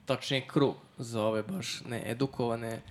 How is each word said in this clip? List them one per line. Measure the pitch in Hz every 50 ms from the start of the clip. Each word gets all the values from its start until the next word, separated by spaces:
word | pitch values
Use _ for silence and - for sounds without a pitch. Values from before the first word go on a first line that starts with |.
| -
Tačnije | - 131 127 - - 139 131 127
krug | - - 151 143 127 - - - - - -
za | 127 117 117 113 107
ove | 110 110 110 107
baš | - 95 190 117 - - -
needukovane | - - 120 110 - - 117 120 139 135 - - 123 120 117 117 117 117 113 - - -